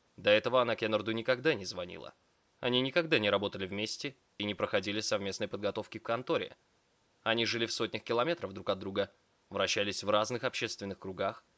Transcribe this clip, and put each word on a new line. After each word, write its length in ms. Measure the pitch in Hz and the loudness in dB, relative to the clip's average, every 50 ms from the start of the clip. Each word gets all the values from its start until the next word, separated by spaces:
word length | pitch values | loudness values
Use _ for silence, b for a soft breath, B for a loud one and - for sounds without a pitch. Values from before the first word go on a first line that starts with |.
| _ _ _ - | _ _ _ 0
До 120 | 92 104 | 4 6
этого 320 | 104 110 - 120 120 127 | 6 6 6 4 4 4
она 140 | 123 117 113 | 4 4 2
Кеннарду 360 | - 113 107 107 104 104 107 | 0 2 2 2 2 2 0
никогда 420 | 110 117 113 - 127 123 127 160 147 | -2 0 0 0 0 2 2 0 0
не 120 | 104 95 | 0 -2
звонила. 480 | 90 - 90 87 90 90 87 62 - - _ _ _ _ _ _ _ _ _ | -6 -6 -6 -8 -8 -8 -12 -14 -14 -16 _ _ _ _ _ _ _ _ _
Они 220 | - 123 123 127 | -2 2 2 2
никогда 380 | 131 135 - 175 165 160 156 120 | 2 2 2 0 2 2 2 4
не 100 | 104 104 | 4 4
работали 360 | 101 98 101 98 - 95 95 | 4 4 2 0 -4 -4 -6
вместе 500 | 90 101 101 107 113 - - - 143 131 _ _ _ _ - | -4 -4 -4 -4 -4 -4 -6 -8 -8 -10 _ _ _ _ -6
и 80 | 101 | -4
не 100 | 104 101 | -4 -2
проходили 460 | - 107 98 - 104 95 101 101 107 | -2 -2 0 0 0 0 0 -2 -2
совместной 460 | 110 - 113 101 98 98 92 - 107 98 | -2 0 0 0 0 -2 -4 -4 -4 -6
подготовки 500 | - 98 104 101 98 110 104 - - 110 | -4 -4 -4 -2 -2 -4 -6 -8 -10 -8
в 60 | - | -4
конторе. 540 | - 117 117 127 - 165 123 98 - - - _ _ _ _ _ _ _ _ _ _ _ _ - | -4 -4 -2 -2 0 -2 -2 -2 -4 -10 -16 _ _ _ _ _ _ _ _ _ _ _ _ 0
Они 220 | 110 113 117 117 | 2 2 2 2
жили 200 | 104 113 113 117 | 0 0 0 -2
в 80 | 110 - | -2 0
сотнях 300 | - 120 104 - 107 - | -2 -2 -2 -4 -4 -4
километров 500 | - 117 117 123 160 170 - - 95 98 | 0 0 2 2 0 0 -2 -4 -8 -8
друг 160 | 98 90 - | -4 -2 -2
от 100 | 98 95 | -2 -2
друга, 320 | 95 98 95 101 98 - _ _ _ _ _ _ _ - | -4 -4 -2 -2 -2 -2 _ _ _ _ _ _ _ -6
вращались 540 | 95 98 98 92 - 107 101 101 98 - - | -2 0 0 2 2 0 0 0 -2 -2 0
в 60 | 98 | 2
разных 340 | 104 104 110 107 123 117 - | 4 4 4 2 0 -2 -2
общественных 560 | 127 - - 123 110 - - 101 98 95 - | -4 -2 -2 -4 -4 -4 -6 -6 -8 -8 -8
кругах, 440 | - 95 95 95 98 95 - - - _ _ | -8 -8 -4 -2 -2 -2 -4 -6 -12 _ _